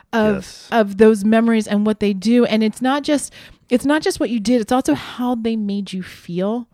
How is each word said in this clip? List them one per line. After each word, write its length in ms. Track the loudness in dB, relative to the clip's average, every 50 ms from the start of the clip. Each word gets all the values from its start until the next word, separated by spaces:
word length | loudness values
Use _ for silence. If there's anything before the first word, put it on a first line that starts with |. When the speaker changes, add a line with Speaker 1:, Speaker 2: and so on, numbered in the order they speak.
| _ _ -2
Speaker 1:
of, 220 | 0 2 2 0
Speaker 2:
Yes. 320 | -2 -6 -12 -18 -20 -10 -2
Speaker 1:
of 260 | 0 0 0 0 2 4
those 260 | 6 6 6 4 2
memories 400 | 2 2 4 4 2 2 0 0
and 200 | 0 0 0 0
what 120 | 0 0 0
they 140 | 0 -2 -2
do. 320 | 0 0 2 4 4 4
And 180 | 2 2 0 0
it's 200 | 0 -2 -2 -2
not 180 | -2 -2 -2
just, 320 | 0 0 0 -2 -2 -6 -14 -18 -20 -20 -20 _ _
it's 160 | -2 0 0 2
not 200 | 2 0 0 0
just 160 | -2 -2 -2
what 100 | -2 -2
you 100 | -2 -2
did, 220 | 0 0 0 0
it's 100 | 0 0
also 220 | 0 0 0 0 -2
how 400 | -2 -4 -10 -10 -6 -4 -4 -2
they 220 | -2 -2 -4 -2
made 360 | -2 -4 -4 -4 -4 -6 -6
you 120 | -8 -10 -10
feel. 640 | -12 -16 -18 -14 -8 -4 -4 -2 -2 -2 -4 -6 -10